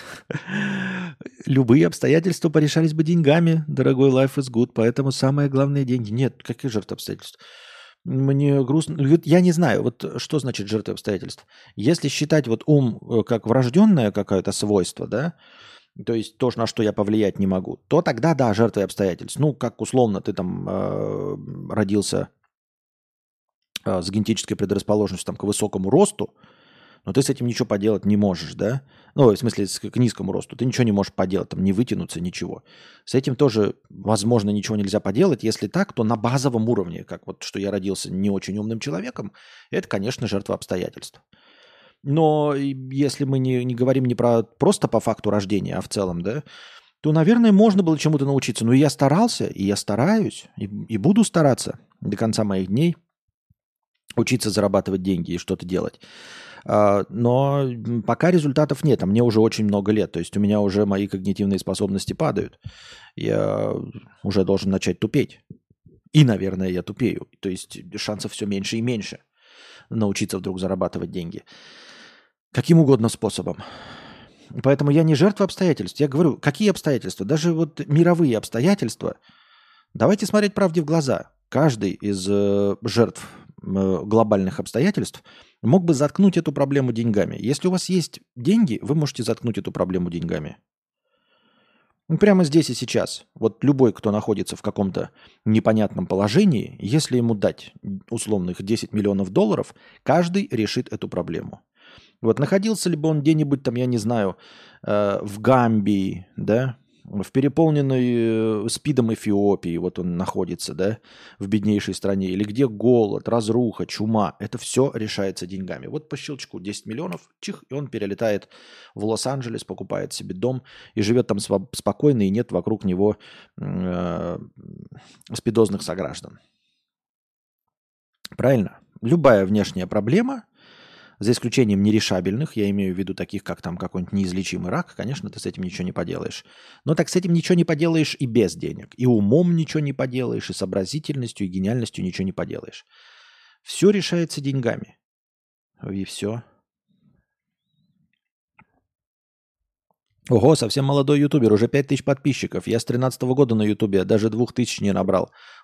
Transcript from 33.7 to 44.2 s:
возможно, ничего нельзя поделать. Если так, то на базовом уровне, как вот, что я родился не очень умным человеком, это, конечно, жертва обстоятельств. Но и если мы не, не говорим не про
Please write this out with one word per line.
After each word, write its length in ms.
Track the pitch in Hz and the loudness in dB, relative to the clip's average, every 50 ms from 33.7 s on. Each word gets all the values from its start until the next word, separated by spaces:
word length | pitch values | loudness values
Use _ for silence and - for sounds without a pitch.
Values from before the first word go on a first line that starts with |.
| - - _ _ | 0 -8 _ _
возможно, 640 | - 98 95 104 110 101 98 113 123 113 101 104 | -20 -6 0 0 0 2 2 2 2 2 2 0
ничего 260 | 104 104 92 - 110 | -2 -2 -2 -2 -2
нельзя 240 | 104 101 95 98 104 | -2 -2 -2 -2 -2
поделать. 420 | - 98 98 123 185 196 147 - | -2 -2 0 2 2 2 2 0
Если 260 | - 113 107 - - 101 | -2 -4 -2 -2 -6 -4
так, 240 | - 175 196 - | -2 -4 -4 -2
то 120 | - - 113 | -4 -4 0
на 120 | 107 117 | 0 0
базовом 520 | 110 104 120 127 139 127 139 120 113 110 113 | 0 0 0 0 0 0 0 0 0 0 0
уровне, 360 | 120 104 90 87 85 87 95 | 0 -2 -2 -6 -8 -12 -12
как 220 | - 87 87 _ | -14 -16 -14 _
вот, 160 | - 95 - | -14 -14 -12
что 160 | - - - 107 | -14 -10 -8 -6
я 120 | 98 98 | -4 -2
родился 420 | 98 98 92 98 95 - - 95 | -4 -2 -4 -4 -6 -6 -6 -8
не 180 | 90 92 98 104 | -4 -2 -2 -2
очень 280 | 98 95 - - 95 107 | -2 -2 -4 -6 -6 -6
умным 200 | 104 110 113 113 | -6 -6 -6 -6
человеком, 540 | - 143 156 180 208 247 - - 120 98 - - - - - - - _ | -6 -8 -8 -6 -8 -8 -10 -12 -12 -14 -16 -18 -20 -20 -20 -20 -14 _
это, 180 | - 180 185 - | -6 -6 -4 -4
конечно, 380 | - 101 98 117 - - 120 | -6 -4 -4 -4 -4 -4 -4
жертва 280 | 92 104 98 98 - 98 | -4 -4 -4 -2 -4 -6
обстоятельств. 680 | - - - - 90 - - - - - - - - _ _ _ _ _ _ _ _ _ _ _ _ _ _ _ _ | -6 -6 -6 -6 -6 -6 -8 -10 -14 -20 -20 -20 -20 _ _ _ _ _ _ _ _ _ _ _ _ _ _ _ _
Но 520 | - 143 139 160 160 151 151 151 147 147 143 | -4 0 2 4 4 4 4 2 0 0 0
и 200 | 139 139 139 135 131 131 131 | -2 -2 -4 -6 -6 -10 -8
если 320 | 131 139 147 135 - - 147 | -2 0 0 0 0 -2 -2
мы 140 | 131 135 135 | 0 0 0
не, 260 | 131 131 127 123 123 | 0 0 0 0 -2
не 100 | 127 123 | -2 -2
говорим 300 | 117 127 131 131 135 127 | 0 2 2 2 2 2
не 100 | 123 120 | 2 0
про 280 | - | 2